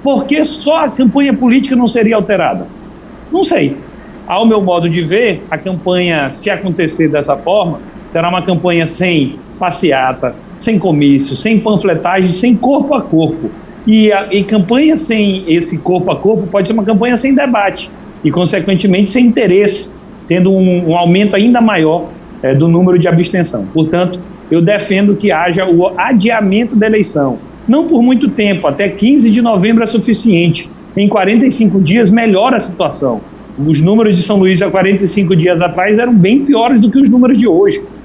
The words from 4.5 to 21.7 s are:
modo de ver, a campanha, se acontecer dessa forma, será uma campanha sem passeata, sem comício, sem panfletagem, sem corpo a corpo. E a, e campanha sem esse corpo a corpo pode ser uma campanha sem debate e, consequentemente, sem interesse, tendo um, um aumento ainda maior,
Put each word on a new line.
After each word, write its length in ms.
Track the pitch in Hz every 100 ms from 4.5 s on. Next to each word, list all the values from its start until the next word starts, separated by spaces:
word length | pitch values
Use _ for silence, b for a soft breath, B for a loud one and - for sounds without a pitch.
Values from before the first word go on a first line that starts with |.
| 214
modo 260 | 185 175 170
de 120 | 165
ver, 400 | 160 190 240 175 -
a 80 | 156
campanha, 720 | 190 180 - 180 180 160 139
se 220 | - -
acontecer 560 | 190 190 170 165 - 160
dessa 280 | 147 143 139
forma, 440 | - 202 170 147 - - -
será 200 | 165 170
uma 120 | 180
campanha 440 | 180 170 180 170 165
sem 520 | - 185 165 135 - - -
passeata, 760 | 180 170 170 135 131 127 127 - - -
sem 220 | - 214
comício, 580 | 185 151 143 139 135 131
sem 220 | 220 220
panfletagem, 680 | 220 208 196 160 175 190 185
sem 280 | 165 240 226
corpo 380 | 247 285 -
a 80 | 269
corpo. 480 | - 160 160 - 107 - - - -
E 240 | 220 214
a, 160 | 202 208
e 140 | 196
campanha 540 | 202 214 175 240 311 311
sem 480 | - 220 208 190 180
esse 320 | 165 170 160
corpo 320 | - 185 180
a 40 | -
corpo 280 | 190 220 196
pode 220 | 202 190
ser 60 |
uma 100 | 226
campanha 320 | 196 214 240 240
sem 180 | 269
debate 560 | 277 277 233 196 185 - - - -
e, 80 | 156
consequentemente, 800 | 165 175 196 175 185 202 185 202
sem 160 | 254 247
interesse, 640 | 247 208 185 208 - - - - - -
tendo 240 | 175 185
um, 380 | 190 185 180 170
um 80 | 170
aumento 400 | 175 180 208 202
ainda 240 | 220 247
maior, 460 | 226